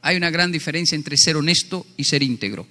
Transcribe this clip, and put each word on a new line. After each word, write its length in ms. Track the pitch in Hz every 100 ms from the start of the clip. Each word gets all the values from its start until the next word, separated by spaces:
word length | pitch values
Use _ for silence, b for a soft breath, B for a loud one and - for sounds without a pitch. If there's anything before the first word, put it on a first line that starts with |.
Hay 140 | 143 180
una 140 | 175
gran 220 | 165 180
diferencia 440 | 170 151 156 175 156
entre 200 | 147 143
ser 200 | - 156
honesto 500 | 151 180 185 185 - -
y 80 |
ser 180 | 139 143
íntegro. 440 | 139 117 101 104 -